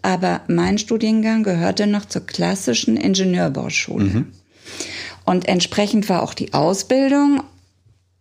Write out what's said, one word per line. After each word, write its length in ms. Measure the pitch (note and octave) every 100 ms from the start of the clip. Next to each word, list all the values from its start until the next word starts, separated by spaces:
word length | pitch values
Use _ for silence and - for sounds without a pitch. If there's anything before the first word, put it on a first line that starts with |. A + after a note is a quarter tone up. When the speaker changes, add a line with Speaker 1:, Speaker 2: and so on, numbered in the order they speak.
Speaker 1:
aber 400 | F#3+ F#3 F3+ F3+ -
mein 300 | E3+ F3+ G#3
Studiengang 640 | - A3 A3 A3 A3 A3
gehörte 440 | G#3 F3 F3+ G3 G#3
noch 180 | G#3 -
zur 200 | - -
klassischen 720 | - F3 G3 - A#3 - A3
Ingenieurbaustelle. 1080 | F#3+ F#3+ F#3+ F3+ E3+ C3+ A#2 - - -
Speaker 2:
Mhm. 240 | G2 G#2 - - _ _ - - - - - - -
Speaker 1:
Und 220 | F#3 -
entsprechend 600 | F#3 - - G#3 G#3+ G3
war 120 | F3+
auch 140 | - -
die 180 | -
Ausbildung. 880 | C#3+ D#3 F#3+ - C4 C4+ C#4+ C#4+ C#4 - - _ _ _ _ _ _